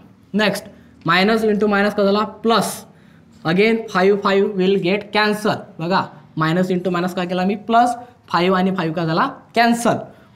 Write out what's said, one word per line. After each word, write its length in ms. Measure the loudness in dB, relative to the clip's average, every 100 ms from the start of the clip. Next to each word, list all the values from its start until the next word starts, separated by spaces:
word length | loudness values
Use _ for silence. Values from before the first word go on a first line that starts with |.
| -20 -20 _
Next, 360 | -2 -2 -2 -10 -20 -20 -10 0
minus 420 | 2 2 2 0
into 160 | 0 0
minus 260 | 2 0
का 100 | 0
झाला? 200 | 0 2 -2 -4
Plus. 300 | 0 0 0 -6 -14 -20 -20 -20 -20 -8 -2
Again, 320 | 2 2 2 -2
five, 300 | 0 2 2
five 300 | 2 2 0 0
will 200 | 0 2
get 280 | 0 -2 -2 0
cancel. 400 | 0 0 -2 -4 -8 -10
बघा, 240 | -2 -2 -2 -10 -14 -4
minus 300 | 0 0 0
into 200 | 0 -2 -2
minus 200 | -4 -4
काय 100 | -4
केला 200 | -2 -2
मी? 100 | -4 0
Plus 280 | 2 2 0 -10 -20 -4
फाईव्ह 260 | 0 2 2
आणि 180 | 0 -2
फाईव्ह 200 | -4 -4
का 100 | -2
झाला? 220 | 0 -2 -4 -6 0
कॅन्सल. 420 | 2 2 0 -2 -6 -20 -14